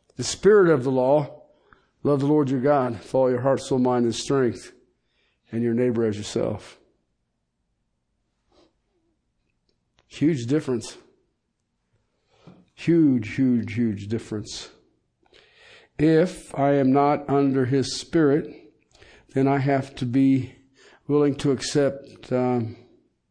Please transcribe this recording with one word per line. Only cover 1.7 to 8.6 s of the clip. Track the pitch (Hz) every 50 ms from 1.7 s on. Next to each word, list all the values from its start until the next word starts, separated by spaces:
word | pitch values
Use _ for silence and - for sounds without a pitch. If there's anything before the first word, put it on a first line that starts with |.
| _ _ _ _ _ _
"Love | - 131 147 135
the | 139
Lord | 143 151 151 143 127
your | 139 127
God | 120 147 147 139 123 117 113
with | 98 - - -
all | 131 131 127
your | 127 120
heart, | 123 139 135 120
soul, | - - 143 127
mind, | 127 123 123 120 120
and | 113 110
strength, | - - - 143 135 127 117 104 - - - - _ _ _ _ _ _ _ _ _ _ _ _ _ _ -
and | - 117
your | 120 117 117
neighbor | 120 123 123 110 117 113
as | 110 101
yourself." | 104 107 - - 117 - - 110 101 - - - _ _ _ _ _ _ _ _ _ _ _ _ _ _ _ _ _ _ _ _ _ _ _ _ _ _ _ _ _ _ _ _ _ _ _ _ _